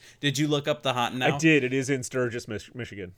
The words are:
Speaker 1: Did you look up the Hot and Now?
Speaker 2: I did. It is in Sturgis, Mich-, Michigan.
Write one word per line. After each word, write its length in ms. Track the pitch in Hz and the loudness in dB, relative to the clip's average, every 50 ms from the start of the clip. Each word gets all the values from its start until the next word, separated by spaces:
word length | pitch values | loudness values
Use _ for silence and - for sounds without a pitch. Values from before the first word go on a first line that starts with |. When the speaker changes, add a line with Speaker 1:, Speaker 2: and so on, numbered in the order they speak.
| - - - - | -20 -20 -10 -2
Speaker 1:
Did 180 | - 143 135 139 | -2 0 0 2
you 80 | 156 | 0
look 200 | 147 147 143 139 | 2 2 0 0
up 140 | 151 147 - | 0 -2 -2
the 120 | - 135 123 | 0 -2 0
Hot 180 | 123 120 107 | 0 0 0
and 80 | 92 127 | 0 0
Now? 160 | 131 143 139 | 0 0 0
Speaker 2:
I 20 | |
did. 260 | 143 151 160 156 143 123 | 4 4 6 6 6 4
It 100 | 127 131 | 2 0
is 180 | 135 131 117 | 0 0 0
in 100 | 143 131 | -2 -2
Sturgis, 460 | - - - 131 127 120 107 120 - | -2 -4 -2 0 0 0 -2 -6 -8
Mich-, 260 | - 110 101 - - - | -6 -8 -8 -8 -10 -12
Michigan. 400 | 127 117 - 107 101 92 92 - | -12 -10 -10 -10 -12 -12 -12 -14